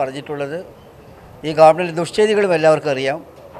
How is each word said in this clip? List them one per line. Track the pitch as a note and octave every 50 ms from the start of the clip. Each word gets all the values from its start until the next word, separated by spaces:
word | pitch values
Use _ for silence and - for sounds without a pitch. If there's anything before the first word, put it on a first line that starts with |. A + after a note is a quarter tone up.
പറഞ്ഞിട്ടുള്ളത്. | C#3 C3 C3 C#3+ C3+ - D3 C#3+ C#3+ C#3 D#3 F3+ F#3+ - - - - - - - - - - - - - - - -
ഈ | D#3 D#3 D3+
ഗവൺമെൻറ് | D#3+ D#3 D#3+ E3+ F3+ E3+ D#3+ E3+
ദുഷ്ചെയ്തികളും | E3+ - - G#3+ G#3+ G#3+ G#3+ G#3+ G3+ F#3+ F3
എല്ലാവർക്കും | D#3 D#3 D#3+ D#3 C#3+ - D3+ C3+
അറിയാം. | C3 C3+ C3+ D3 E3 - - - - - - -